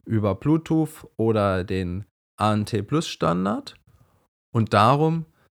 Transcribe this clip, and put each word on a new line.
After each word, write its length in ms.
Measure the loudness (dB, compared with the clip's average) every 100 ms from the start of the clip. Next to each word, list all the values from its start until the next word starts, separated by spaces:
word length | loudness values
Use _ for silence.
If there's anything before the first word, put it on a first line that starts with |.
| -4
über 280 | 0 0
Bluetooth 720 | 0 0 0 0 -2 -2 -6 -12 -2
oder 460 | 0 2 2 0
den 420 | -2 -4 -4 -6 -10 _ _ -2
A 160 | 0
N 100 | 0
T 180 | -2 -4
Plus 240 | -2 -4 -4
Standard 680 | -4 -2 -2 -2 -4 -8 -20 _ _ _ _ _ _ _
und 220 | -2 2
darum 540 | 4 6 4 2 0 -6 _ _